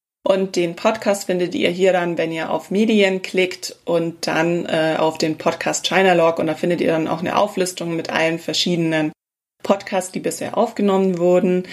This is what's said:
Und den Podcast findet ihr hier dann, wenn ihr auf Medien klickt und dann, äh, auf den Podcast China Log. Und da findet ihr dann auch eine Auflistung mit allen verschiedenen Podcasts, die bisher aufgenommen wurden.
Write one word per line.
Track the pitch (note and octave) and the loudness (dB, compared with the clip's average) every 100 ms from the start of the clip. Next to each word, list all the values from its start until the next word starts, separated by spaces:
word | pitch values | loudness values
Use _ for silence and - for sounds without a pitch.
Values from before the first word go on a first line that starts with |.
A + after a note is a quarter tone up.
| _ _ | _ _
Und | - F#3+ F#3+ | 0 0 0
den | F#3 E3+ E3+ | 0 -2 0
Podcast | A3 A3+ G#3+ G3+ | -2 0 0 -2
findet | - F3+ F3 | -2 -2 -2
ihr | - F3+ | 0 -2
hier | F3+ F#3 | 2 2
dann, | F3+ F3 E3 | 2 0 -2
wenn | E3 | -4
ihr | D#3+ D#3+ | -4 -4
auf | D#3+ - | -4 -2
Medien | F#3+ A3 G#3+ F#3+ F#3+ | 0 2 4 4 2
klickt | - F#3 F#3 - - - - | -2 -2 -2 -4 -14 -10 -2
und | E3+ E3 E3 - | -2 -2 -4 -4
dann, | D#3 E3+ E3+ - | 0 0 0 0
äh, | D#3+ D#3+ D#3 | 0 0 2
auf | D#3+ D#3 | 0 0
den | D#3+ D#3 | -2 -2
Podcast | E3+ - D#3 D3+ - | -2 -2 -2 -4 0
China | E3+ F#3+ | 2 4
Log. | E3+ E3 E3 | 6 4 2
Und | D#3+ | -2
da | |
findet | D#3 F3 E3+ | -2 -2 0
ihr | E3+ | 0
dann | D#3+ D#3+ | 0 0
auch | E3+ | -4
eine | F3 - | -2 0
Auflistung | G#3 F#3+ F3+ - E3+ E3 | 0 0 -4 -4 -6 -6
mit | - | -4
allen | - D#3+ E3 | -2 0 -2
verschiedenen | - D#3+ F#3 E3+ D#3+ D#3 D#3 - _ _ _ _ | -4 -2 0 0 0 0 -2 -6 _ _ _ _
Podcasts, | - G3 - F#3+ F3+ | 0 0 -2 -4 -4
die | - | -6
bisher | E3 - - - | -6 -6 -4 -2
aufgenommen | A#3 - G3+ F#3+ F#3+ E3+ | -2 0 2 2 2 2
wurden. | F3+ F3+ F3+ F3+ F3+ | 4 4 4 0 -2